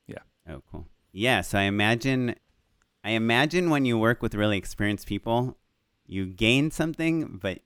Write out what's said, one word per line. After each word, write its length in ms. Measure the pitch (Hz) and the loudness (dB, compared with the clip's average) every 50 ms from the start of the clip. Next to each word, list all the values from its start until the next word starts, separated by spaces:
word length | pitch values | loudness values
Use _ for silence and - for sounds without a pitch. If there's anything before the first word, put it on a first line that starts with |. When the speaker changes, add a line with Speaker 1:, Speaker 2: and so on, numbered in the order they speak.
| _ - | _ -16
Speaker 1:
Yeah. 120 | - - - _ _ _ _ 85 | -16 -16 -18 _ _ _ _ -16
Speaker 2:
Oh, 140 | 76 65 - - | -16 -16 -16 -16
cool. 160 | - 85 85 - - _ _ _ | -16 -16 -16 -16 -20 _ _ _
Yeah, 300 | - 92 107 123 127 101 | -6 -2 0 2 2 0
so 180 | 87 - - 101 | 0 0 0 0
I 40 | 98 | 0
imagine, 720 | 101 101 104 104 107 117 117 - 135 131 127 123 120 - - _ _ _ _ _ _ _ _ _ _ _ _ - | 2 2 2 2 2 2 2 0 0 0 0 0 -2 -4 -8 _ _ _ _ _ _ _ _ _ _ _ _ -6
I 80 | 101 | -2
imagine 580 | 113 113 113 117 117 120 143 156 156 180 180 170 | -2 0 2 2 4 4 2 2 2 0 2 2
when 160 | 156 143 135 | 2 2 2
you 120 | 127 117 113 | 2 2 4
work 240 | 110 113 120 - | 4 2 2 2
with 140 | - 110 - | -2 -4 0
really 220 | 104 104 107 104 95 | 0 2 2 2 0
experienced 500 | - - - - 107 104 104 98 - - | -2 -6 -6 -2 -2 0 -2 -2 -4 -6
people, 500 | 101 98 - 117 117 120 123 127 - - _ _ _ _ _ _ _ _ _ | -6 -4 -2 -2 0 0 0 -2 -6 -10 _ _ _ _ _ _ _ _ _
you 200 | - 90 95 95 | -10 -6 -6 -6
gain 460 | 92 92 90 110 110 123 135 147 156 | -6 -2 2 4 4 6 4 4 2
something, 640 | - - 156 160 165 - 160 165 160 165 151 - - 92 | 0 -2 -4 -4 -4 -2 -2 0 0 0 -2 -6 -8 -8
but 200 | - 98 92 - _ | -6 -6 -6 -6 _